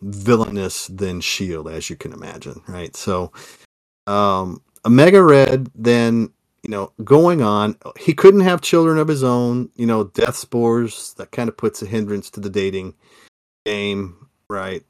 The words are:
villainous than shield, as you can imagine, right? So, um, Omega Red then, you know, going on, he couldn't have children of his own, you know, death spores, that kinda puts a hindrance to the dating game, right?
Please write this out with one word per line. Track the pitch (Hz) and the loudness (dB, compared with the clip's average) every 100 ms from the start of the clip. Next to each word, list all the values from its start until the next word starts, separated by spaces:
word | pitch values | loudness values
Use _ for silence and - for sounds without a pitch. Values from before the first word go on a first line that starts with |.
villainous | 98 101 104 113 110 101 92 - - | -14 -6 0 2 0 -4 -6 -8 -12
than | 95 95 90 | -10 -8 -6
shield, | - - 95 80 78 | -8 -6 -6 -8 -10
as | 80 - | -12 -12
you | 82 | -12
can | - | -14
imagine, | 73 90 82 67 - - | -16 -18 -16 -18 -18 -16
right? | 90 85 - | -14 -14 -10
So, | - 92 87 - - - _ _ _ _ - | -6 -6 -6 -12 -20 -20 _ _ _ _ -6
um, | 101 101 95 92 - _ _ 113 | -2 0 -2 -6 -12 _ _ 2
Omega | 123 170 196 | 6 8 8
Red | 170 139 127 131 127 - | 8 6 6 2 -4 -4
then, | 117 120 117 117 107 - _ _ | 0 2 2 0 -4 -8 _ _
you | - | -12
know, | 104 95 - | -10 -10 -12
going | 107 143 175 165 | 2 4 4 2
on, | 110 104 107 - - - | 0 0 -2 -6 -14 -6
he | - | -4
couldn't | 147 190 202 | 6 8 8
have | 180 175 | 4 0
children | - 170 165 156 | 0 2 2 2
of | 156 | 0
his | 143 | 0
own, | 131 123 120 123 - - | 0 0 0 -2 -6 -4
you | 117 | -2
know, | 110 101 | 0 -2
death | - 117 - | -2 -2 -4
spores, | - 120 117 117 113 - - - | -6 -2 0 0 -2 -8 -16 -18
that | - | -14
kinda | - 117 | -8 -8
puts | - 110 - | -4 -6 -6
a | 98 | -6
hindrance | 110 104 101 - | -6 -4 -8 -10
to | - | -12
the | 98 | -8
dating | 98 98 95 92 - _ _ _ _ _ _ 107 | -4 -4 -6 -10 -18 _ _ _ _ _ _ -8
game, | 104 101 98 95 87 _ _ - | -6 -6 -6 -8 -14 _ _ -14
right? | 101 95 92 | -12 -10 -12